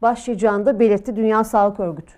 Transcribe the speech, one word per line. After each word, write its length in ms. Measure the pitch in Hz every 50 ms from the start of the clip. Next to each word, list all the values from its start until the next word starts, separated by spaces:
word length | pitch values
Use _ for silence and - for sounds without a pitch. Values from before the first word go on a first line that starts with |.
başlayacağını 640 | 233 233 247 240 - - 240 190 208 220 202 202 208
da 140 | 240 277 202
belirtti 360 | 240 220 202 196 202 - 220
Dünya 280 | 208 220 220 214 214 226
Sağlık 360 | 220 - 214 202 208 202 208
Örgütü. 340 | 196 170 160 151 - - -